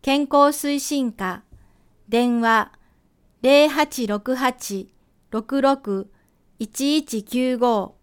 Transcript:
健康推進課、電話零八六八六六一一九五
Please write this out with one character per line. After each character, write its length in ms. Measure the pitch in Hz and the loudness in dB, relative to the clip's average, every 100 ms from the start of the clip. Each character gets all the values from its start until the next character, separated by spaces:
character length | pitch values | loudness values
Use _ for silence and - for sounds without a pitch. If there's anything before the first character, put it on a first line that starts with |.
健 200 | - 277 | 0 -2
康 360 | 285 285 285 294 | 2 4 4 2
推 220 | 285 285 | -4 -4
進 340 | - 285 247 | -4 -4 -4
課、 320 | - 190 180 _ - _ _ _ _ - | -6 -8 -8 _ -20 _ _ _ _ -4
電 320 | 233 247 240 | 0 0 0
話 320 | 226 226 - _ _ _ _ _ _ _ | 2 2 0 _ _ _ _ _ _ _
零 260 | 254 285 294 | 4 6 4
八 380 | 277 294 - 226 | 2 -2 -2 -4
六 280 | 208 208 | -4 -2
八 540 | 254 262 254 - 196 190 _ _ _ _ | -2 -2 -4 -10 -10 -10 _ _ _ _
六 300 | 220 220 269 | -8 -4 0
六 500 | 269 269 240 196 196 _ _ _ _ _ | 2 2 -2 -6 -6 _ _ _ _ _
一 400 | 220 - 277 302 | -12 -4 0 0
一 240 | 294 220 | -2 -8
九 360 | 208 247 254 247 | -4 -2 -2 0
五 380 | 247 220 185 - | 0 0 -2 -12